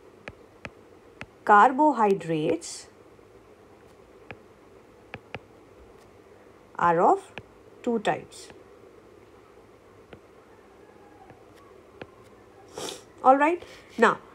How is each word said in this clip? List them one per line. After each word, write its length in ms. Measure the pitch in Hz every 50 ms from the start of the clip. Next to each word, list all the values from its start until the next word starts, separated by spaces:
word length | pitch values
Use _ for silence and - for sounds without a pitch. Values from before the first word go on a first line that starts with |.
| - - - - - - - - - - - - - - - - - - - - - - - - - - - - -
carbohydrates 1400 | - 208 208 214 254 254 262 302 302 262 226 214 202 196 196 - 160 165 156 151 - 320 330 - - - - - - - - - - - - - - - - - - - - - - - - - - - - - - - - - - - - - - - - - - - - - - - - - - - - - - - - - - - - - - - - - - - - - - - - - - - - - - - - - - - -
are 220 | - 175 165 165
of 320 | 190 254 381 392 - - - - - - - - - - - -
two 160 | - 247 233 220
types. 500 | 208 185 147 - - - - - - - - - - - - - - - - - - - - - - - - - - - - - - - - - - - - - - - - - - - - - - - - - - - - - - - - - - - - - - - - - - - - - - - - - - - - - - - - - - - - - - - - - - - - - - - - - - - - -
All 140 | - 254 269
right. 260 | 277 294 320 349 349 - - - - - - - -
Now, 200 | 226 202 - - - -